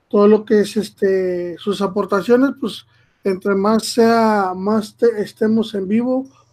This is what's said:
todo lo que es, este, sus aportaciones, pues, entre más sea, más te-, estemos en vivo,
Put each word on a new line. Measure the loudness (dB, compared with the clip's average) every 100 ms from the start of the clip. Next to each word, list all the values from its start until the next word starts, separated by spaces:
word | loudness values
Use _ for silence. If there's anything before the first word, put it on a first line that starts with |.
| _
todo | 4 6
lo | 4
que | 4 0
es, | 0 -4
este, | -6 -2 0 0 -2 -4 -6 -8
sus | -6 -4
aportaciones, | -4 -4 -2 -2 2 2 2 -2
pues, | -8 -10 -18 _ _ _
entre | -6 -4 -2 0
más | 2 0 0
sea, | 2 2 4 2 0 -2
más | -4 -2 -2 -4 -2
te-, | 0 0
estemos | -6 -4 -2 0 -2 -6
en | -2
vivo, | -2 -2 -4 -6 _ _